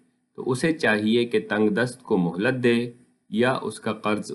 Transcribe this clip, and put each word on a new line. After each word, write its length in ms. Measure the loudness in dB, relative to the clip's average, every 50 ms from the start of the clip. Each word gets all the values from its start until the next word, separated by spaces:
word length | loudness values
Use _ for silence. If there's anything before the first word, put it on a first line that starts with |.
| _ _ _ _ _ _ _
तो 60 | -6
उसे 300 | -4 -2 -2 0 0 0
चाहिए 520 | 0 2 2 2 2 2 2 2 2 2 2
कि 160 | 2 0 -2
तंग 300 | -2 0 0 2 2 2
दस्त 300 | 2 2 0 -2 -4 -8
को 140 | -4 -2 0
मोहलत 380 | 0 0 0 -2 0 0 0 0
दे 400 | 2 2 2 2 2 0 -4 -8 -14 _ _ _ _ _ -4
या 220 | 0 0 2 2 2
उसका 380 | 0 -4 -6 -8 -6 -6 -6
कर्ज 400 | -4 -2 -2 -2 -2 -2 -2 -6